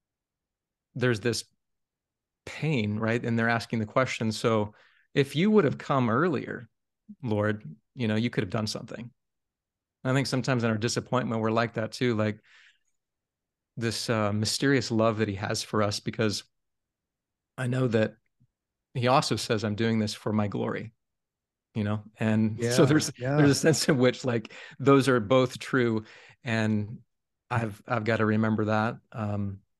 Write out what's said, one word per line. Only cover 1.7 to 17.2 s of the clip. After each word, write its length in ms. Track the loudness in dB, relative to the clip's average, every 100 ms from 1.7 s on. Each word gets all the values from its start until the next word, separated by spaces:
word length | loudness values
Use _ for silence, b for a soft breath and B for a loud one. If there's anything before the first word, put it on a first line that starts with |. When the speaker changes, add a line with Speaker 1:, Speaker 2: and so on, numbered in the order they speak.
| _ _ _ _ _ _ _ -18
Speaker 1:
pain, 520 | -6 -2 0 0 -2
right? 260 | 0 -2
And 140 | 0 0
they're 100 | 0
asking 300 | 0 -2 -4
the 60 | -2
question, 460 | 0 0 0 -4
"So 420 | 0 0 2 0 b b b b
if 220 | -2 0 2
you 160 | 4
would 140 | 4 4
have 120 | 0
come 320 | -2 0 2
earlier, 580 | 2 0 -2 -4 -10 -12 _ _ _ _ -10
Lord, 420 | -2 0 0 -2 -8 -20 _ -6
you 120 | -2
know, 80 | 0
you 140 | 0
could 140 | -2
have 60 | -4
done 160 | -4 -4
something." 440 | -6 -10 -12 -14 -16 _ _ _ _ _ _ _ _
I 100 | -2
think 140 | 0 0
sometimes 360 | -2 0 0
in 60 | 0
our 60 | 0
disappointment, 640 | -2 -4 -2 -2 -2 -2
we're 100 | 0
like 220 | 0 0 -2
that 160 | -6
too, 240 | -2 0 2
like, 240 | 0 -2 b b b b b _ _ _ _ _ _ _ _ -6
this, 340 | -4 -4 -2
uh, 240 | 0 0
mysterious 560 | 0 -2 -2 2 2 0
love 280 | 2 2 2
that 80 | -2
he 80 | -4
has 260 | -6 -6
for 220 | -4 -2
us, 160 | -2 -2
because 440 | -8 -2 -2 -2 -10 _ _ _ _ _ _ _